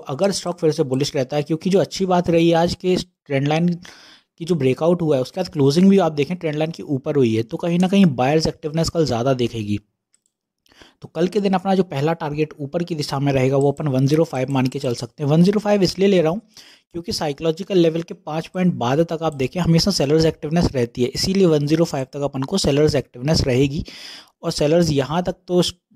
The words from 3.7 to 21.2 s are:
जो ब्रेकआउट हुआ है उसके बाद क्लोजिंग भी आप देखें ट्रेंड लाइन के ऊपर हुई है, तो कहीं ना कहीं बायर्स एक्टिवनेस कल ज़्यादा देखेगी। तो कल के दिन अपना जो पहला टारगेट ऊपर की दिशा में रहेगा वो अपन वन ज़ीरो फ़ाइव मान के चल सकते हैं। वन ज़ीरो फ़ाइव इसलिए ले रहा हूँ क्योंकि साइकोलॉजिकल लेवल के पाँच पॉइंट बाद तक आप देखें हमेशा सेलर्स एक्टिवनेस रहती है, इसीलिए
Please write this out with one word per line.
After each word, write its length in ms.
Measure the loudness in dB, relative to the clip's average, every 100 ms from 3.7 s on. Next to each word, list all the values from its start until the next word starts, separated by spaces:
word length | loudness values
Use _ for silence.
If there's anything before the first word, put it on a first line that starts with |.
| -2 -10 -20 -20 -20 _ -8
जो 100 | -4
ब्रेकआउट 480 | 0 0 2 0 0
हुआ 140 | 0 0
है 60 |
उसके 180 | -2 -6
बाद 120 | -6
क्लोजिंग 380 | 0 2 6 6
भी 80 | 6
आप 140 | 4
देखें 220 | 0 -4 -4
ट्रेंड 200 | -4 -4
लाइन 140 | -4
के 120 | -6
ऊपर 320 | -6 -4 -2 2
हुई 180 | 2 0
है, 60 |
तो 140 | -4 -6
कहीं 220 | -2 0
ना 100 | 2
कहीं 180 | 4 4 4
बायर्स 300 | 2 2 0
एक्टिवनेस 420 | -4 -6 -2 -2
कल 160 | 0
ज़्यादा 300 | 0 0 0
देखेगी। 440 | 0 -2 -4 -4 -6 -8 _ _ _ _ _ _ _ _ _ -20 _
तो 60 | -10
कल 200 | -2 -2
के 120 | 0
दिन 120 | 0
अपना 200 | 0 0
जो 80 | 0
पहला 280 | 0 -2 -2
टारगेट 380 | -2 -4 -4 -4 -6
ऊपर 220 | -6 -6
की 120 | -4
दिशा 240 | -6 -4 -2
में 140 | 0
रहेगा 240 | 2 2 2
वो 140 | 2
अपन 160 | 0 -2
वन 180 | 2 2
ज़ीरो 180 | 2
फ़ाइव 260 | 0 -2 -2
मान 160 | 0 -2
के 120 | -2
चल 160 | -6
सकते 280 | -6 -8 -6
हैं। 80 | 2
वन 120 | 4
ज़ीरो 180 | 4 2
फ़ाइव 220 | 0 0
इसलिए 260 | 0 0 2
ले 120 | 4
रहा 100 | 2
हूँ 80 | -2 -10 -20 -20 _ _
क्योंकि 180 | -14 -10
साइकोलॉजिकल 640 | -6 -6 -4 -4 -4 -2 2
लेवल 240 | 2 0
के 120 | -8 -12
पाँच 300 | -10 -10 -6
पॉइंट 260 | -2 0
बाद 260 | 0 0 0
तक 200 | 0 -2
आप 120 | -4
देखें 260 | -4 -4 -2
हमेशा 300 | 0 2 2
सेलर्स 340 | 0 2 2
एक्टिवनेस 460 | 2 -2 -4 0 0
रहती 280 | 0 -4 -2
है, 60 | -4
इसीलिए 380 | -2